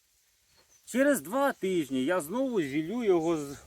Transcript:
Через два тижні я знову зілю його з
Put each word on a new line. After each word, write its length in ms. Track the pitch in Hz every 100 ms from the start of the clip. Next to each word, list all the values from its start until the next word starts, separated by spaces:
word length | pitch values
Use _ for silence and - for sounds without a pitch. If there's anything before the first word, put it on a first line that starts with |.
| _ _ _ _ _ _ _ _ -
Через 360 | 240 285 247
два 320 | 139 262 277
тижні 520 | - 190 180 131 131 131
я 160 | 180
знову 400 | 147 233 269 226
зілю 420 | 143 143 160 233
його 340 | 220 175 160 165
з 200 | 143 139